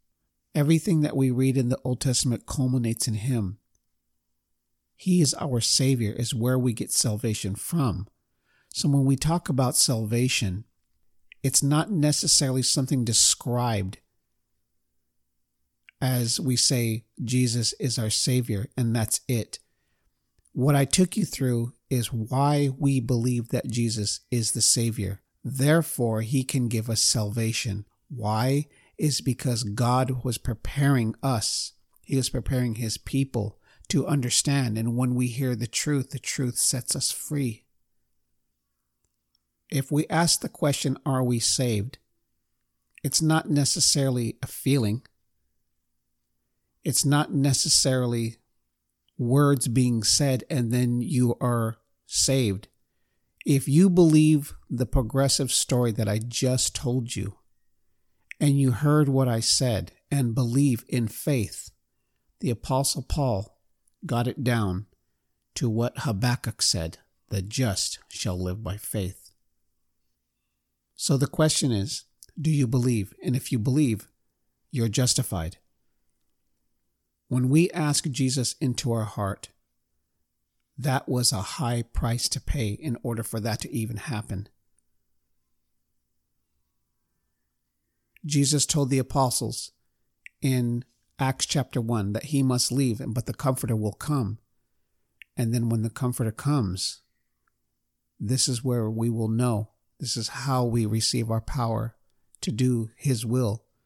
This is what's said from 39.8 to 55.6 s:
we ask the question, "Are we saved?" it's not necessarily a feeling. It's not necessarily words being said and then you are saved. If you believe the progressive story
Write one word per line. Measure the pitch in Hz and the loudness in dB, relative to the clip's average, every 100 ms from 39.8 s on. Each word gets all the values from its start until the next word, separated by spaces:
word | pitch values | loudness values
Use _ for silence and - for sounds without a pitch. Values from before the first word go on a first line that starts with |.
| - | 0
we | 151 156 | -2 0
ask | 160 170 - | 2 2 0
the | - | -2
question, | - 151 135 143 131 - | -2 0 0 -2 -2 -2
"Are | 131 | 0
we | 123 120 | 2 0
saved?" | - - 123 107 117 - _ _ _ _ _ _ _ _ _ - | 0 0 0 0 -2 -10 _ _ _ _ _ _ _ _ _ -10
it's | 139 - | -4 0
not | 156 160 - | 2 2 2
necessarily | 147 139 - - 147 135 123 117 - | 0 0 2 2 2 2 0 -2 -4
a | - | -10
feeling. | - 131 139 107 113 - _ _ _ _ _ _ _ _ _ _ _ _ _ _ _ _ _ | -6 0 2 2 -2 -8 _ _ _ _ _ _ _ _ _ _ _ _ _ _ _ _ _
It's | 170 - | -2 0
not | 143 147 151 | 2 2 2
necessarily | 139 139 131 - - 135 131 123 120 113 - _ _ _ _ _ _ _ - | 2 2 2 2 2 2 0 0 -2 -4 -6 _ _ _ _ _ _ _ -6
words | 120 135 143 139 - | 2 4 4 4 2
being | 117 123 117 | 2 4 2
said | 104 - 143 127 - | 2 2 2 0 -2
and | 143 117 | -2 0
then | 127 123 120 | 2 2 0
you | 120 131 123 117 | 0 2 2 2
are | 123 120 113 110 _ _ _ | 0 0 -2 -6 _ _ _
saved. | - - 135 117 95 - _ _ _ _ _ _ _ | -2 2 2 0 -2 -8 _ _ _ _ _ _ _
If | - 135 - | 2 2 4
you | 147 196 | 6 6
believe | 175 165 156 156 151 143 - - | 8 8 8 6 4 0 -14 -8
the | 120 123 | -4 0
progressive | 139 113 135 139 - 131 | 0 2 2 2 2 0
story | - | -2